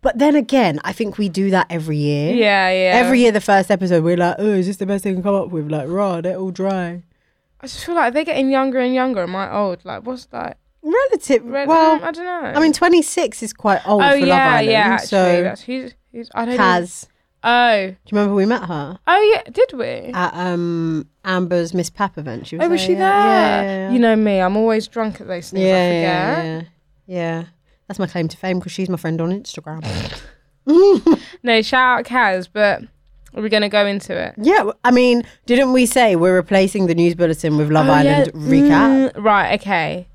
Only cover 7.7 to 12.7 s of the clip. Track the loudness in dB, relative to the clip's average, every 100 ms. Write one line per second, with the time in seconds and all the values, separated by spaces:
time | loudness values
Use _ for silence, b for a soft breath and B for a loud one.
7.7 | -16 -6 -2 0 0 -2 -2 0 0 0
8.7 | -2 -2 0 -2 -2 -4 -6 -6 -4 -4
9.7 | -6 -10 -12 -10 -14 -12 -12 -12 -12 _
10.7 | _ -2 0 0 -2 0 0 0 -6 0
11.7 | 4 4 2 -2 -8 -8 -8 -6 0 2